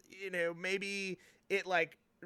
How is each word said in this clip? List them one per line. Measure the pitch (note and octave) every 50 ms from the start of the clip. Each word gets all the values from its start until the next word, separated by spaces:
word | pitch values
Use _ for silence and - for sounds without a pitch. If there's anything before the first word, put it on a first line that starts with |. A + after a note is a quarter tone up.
| - -
you | - F#3+ G3 F#3+
know, | F3+ F3 E3+ E3+ E3+
maybe | E3 F3+ F#3 G3 G3 G3 G3 G3+ G3+ G3 F#3+ F3+ - - - - _ _ -
it, | F#3+ G3 - F#3+
like, | F#3 E3+ E3 - - - _ _ _ _ -